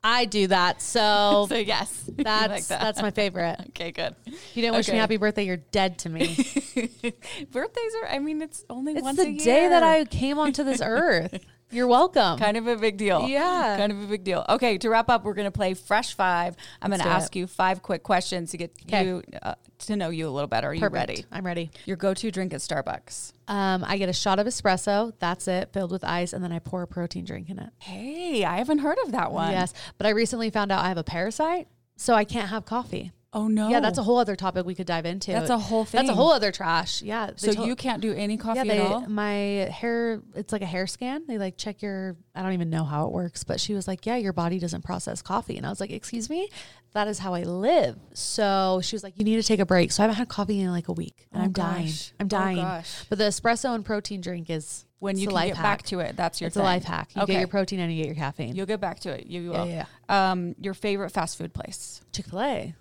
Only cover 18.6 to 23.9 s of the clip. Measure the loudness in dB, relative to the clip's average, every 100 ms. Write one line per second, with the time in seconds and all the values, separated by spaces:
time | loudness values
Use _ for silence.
18.6 | -10 -12 -2 2 2 0 -8 -10 -8 -8
19.6 | -12 _ -4 -2 -2 -4 -4 -4 -2 0
20.6 | -2 0 0 0 -4 -6 -8 -8 -4 -4
21.6 | -6 -10 -8 -2 0 0 -2 -2 -4 -4
22.6 | -4 -4 -2 -6 -8 -14 -14 _ -6 -2
23.6 | 0 0 0